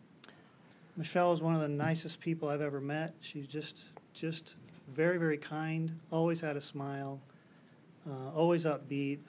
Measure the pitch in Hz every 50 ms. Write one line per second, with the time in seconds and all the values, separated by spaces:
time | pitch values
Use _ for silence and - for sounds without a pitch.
0 | - - - - - - - - - - - - - - - - - - - 175
1 | 160 - - 185 175 175 175 165 160 165 165 160 156 147 147 143 147 160 165 165
2 | - 160 - - - 165 165 160 160 147 143 147 151 147 139 139 135 139 147 156
3 | 160 160 165 - - - - 156 139 131 143 151 147 - - - - - - -
4 | - - - - - 160 160 160 - - - - - - - - - 143 131 135
5 | 156 170 180 175 165 160 151 147 - - 156 151 160 160 160 160 160 165 160 165
6 | - - 165 160 165 170 170 165 165 156 147 143 139 - - 143 139 139 139 139
7 | 139 139 139 139 131 - - - - - - - - - - - - - - -
8 | - 156 135 131 131 135 - 156 165 170 175 165 165 160 147 135 - 127 139 139
9 | 139 139 143 143 -